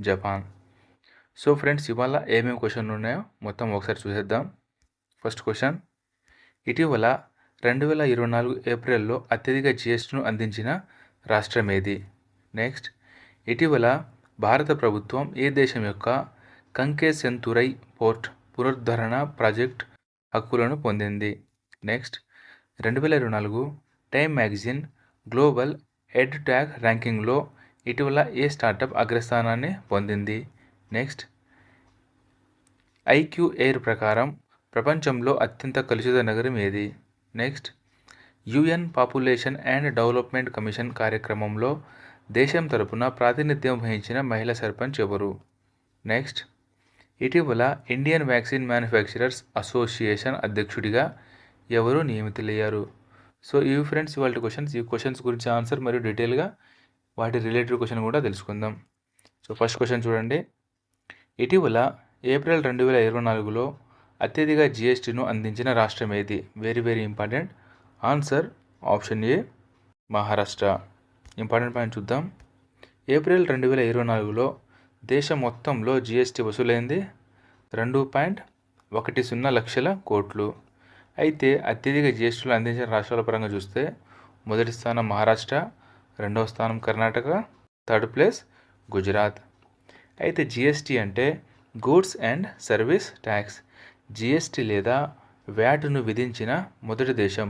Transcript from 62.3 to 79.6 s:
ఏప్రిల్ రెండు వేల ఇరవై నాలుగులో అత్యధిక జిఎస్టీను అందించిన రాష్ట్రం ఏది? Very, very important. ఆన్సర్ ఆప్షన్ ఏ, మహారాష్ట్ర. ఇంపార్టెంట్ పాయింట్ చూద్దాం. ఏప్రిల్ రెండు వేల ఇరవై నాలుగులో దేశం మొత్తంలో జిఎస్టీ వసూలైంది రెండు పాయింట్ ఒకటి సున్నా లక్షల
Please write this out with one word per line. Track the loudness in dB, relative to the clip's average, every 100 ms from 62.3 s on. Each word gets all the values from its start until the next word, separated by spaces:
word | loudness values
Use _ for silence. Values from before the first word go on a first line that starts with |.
ఏప్రిల్ | 0 2 2 2
రెండు | 2
వేల | 4 6 4
ఇరవై | 2 0
నాలుగులో | 0 -2 -2 -4 -6 _ _ _ -4
అత్యధిక | -2 0 2 4 4 4
జిఎస్టీను | 2 2 0 -4 -2
అందించిన | -2 -4 -2 0 2
రాష్ట్రం | 2 0 -4 -2
ఏది? | -2 -4 -6 -8
Very, | -4 -2 0
very | 0 -2
important. | -4 -4 -4 -6 -12 -20 _ _ _
ఆన్సర్ | 0 0 2 0 0 -8 _ _
ఆప్షన్ | 0 0 0 -2
ఏ, | 2 0 -2 _ _ _ _ _ -4
మహారాష్ట్ర. | -2 0 0 0 0 2 2 -4 _ _ _ -16 -10
ఇంపార్టెంట్ | 0 0 0 -2
పాయింట్ | -4 -4
చూద్దాం. | -4 -4 -4 -12 -20 _ _ _ -20 _ 0 2
ఏప్రిల్ | 4 4 4
రెండు | 2 2
వేల | 4 2
ఇరవై | 2 0
నాలుగులో | 0 0 0 -2 -4 _ _ _ _ -2
దేశం | 0 2 0 -2
మొత్తంలో | -4 -4 -2 0 0 2
జిఎస్టీ | 2 2 0 -2
వసూలైంది | 0 2 2 0 -2 -4 -12 _ _ _ _ _
రెండు | -4 0 0 0
పాయింట్ | 0 0 -2 -10 _ _ _ _
ఒకటి | -6 -2 -2 -2
సున్నా | -2 2
లక్షల | 2